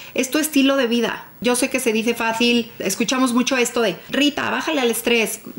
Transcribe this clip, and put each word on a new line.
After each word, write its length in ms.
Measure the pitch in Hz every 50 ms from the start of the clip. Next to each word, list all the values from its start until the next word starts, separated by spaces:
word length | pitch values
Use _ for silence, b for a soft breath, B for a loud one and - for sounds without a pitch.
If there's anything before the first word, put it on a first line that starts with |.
| B B B
es 160 | - 262 262
tu 80 | - 311
estilo 400 | 302 311 - 277 269 277 269 277
de 80 | 254
vida. 400 | 226 240 240 226 - - - - - - -
Yo 120 | 196 247 247
sé 140 | 240 - -
que 120 | - 254
se 120 | - 233
dice 220 | 214 226 214 240 233
fácil, 560 | - 233 226 226 226 240 240 240 240 226 - - -
escuchamos 560 | - 196 - - 233 - 269 254 262 254 233
mucho 240 | 247 247 - 269 247
esto 240 | 240 233 - 247
de, 140 | 233 196 170 - - -
"Rita, 420 | 254 269 294 285 285 269 - -
bájale 300 | 220 254 - 330 320 277
al 100 | 247 233
estrés". 500 | 220 226 - - 240 233 214 - - - - - -